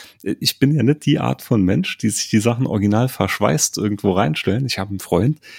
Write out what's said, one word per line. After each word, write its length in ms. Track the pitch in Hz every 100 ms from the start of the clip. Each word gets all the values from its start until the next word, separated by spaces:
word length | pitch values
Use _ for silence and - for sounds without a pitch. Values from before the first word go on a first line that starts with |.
| - -
ich 380 | - - - -
bin 160 | 135 151
ja 80 |
nicht 220 | 120 151 -
die 140 | 147
Art 220 | 120 131
von 220 | - 117
Mensch, 340 | 90 123 185 -
die 100 | 110
sich 200 | 104 -
die 120 | 107
Sachen 260 | 117 117 131
original 400 | 104 101 107 127
verschweißt 720 | - 98 - 104 156 - -
irgendwo 340 | 104 104 101
reinstellen. 540 | 92 139 151 - 127 131
Ich 120 | -
hab 120 | 98
einen 100 | 98
Freund, 400 | - 87 117 156 -